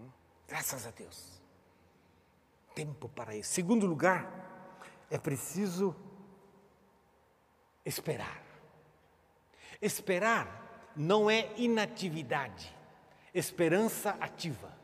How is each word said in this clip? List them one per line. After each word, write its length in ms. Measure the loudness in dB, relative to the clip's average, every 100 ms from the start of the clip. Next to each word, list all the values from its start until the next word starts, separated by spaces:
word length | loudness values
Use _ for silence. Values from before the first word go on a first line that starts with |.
| -20 -20 _ _ -10
Graças 400 | -6 -6 -6 -8
a 20 |
Deus. 500 | -12 -16 -16 -18 -20 -20 _ _ _ _ _ _ _ _ _ _ _ _
Tempo 340 | -10 -8 -8 -12
para 280 | -10 -8 -6
isso. 160 | -2
Segundo 340 | 0 4 4 4
lugar, 920 | 4 4 4 0 -10 -14 -16 -18 -18 -20 -20 -6
é 80 | -4
preciso 760 | -2 -2 -4 -2 -2 2 0 -2 -12 -18 -20 -20 -20 -20 -20 _ _ _ _ _ _ _ _ _ _ _
esperar. 580 | -8 -6 -4 -4 -6 -10 -16 -20 -20 -20 -20 _ _ _ _ _ _ -20 -20 -4
Esperar 1120 | -2 -2 0 2 4 2 0 -8 -16 -18 -14 -4
não 340 | 4 6 8
é 220 | 6 4 0
inatividade. 1200 | 2 4 2 -2 -4 -4 -2 -2 -2 -8 -16 -18 -20 -20 -20 -20 -6
Esperança 840 | -2 -2 4 4 6 4 2 -2 -2
ativa. 560 | -4 -6 -6 -6 -10 -18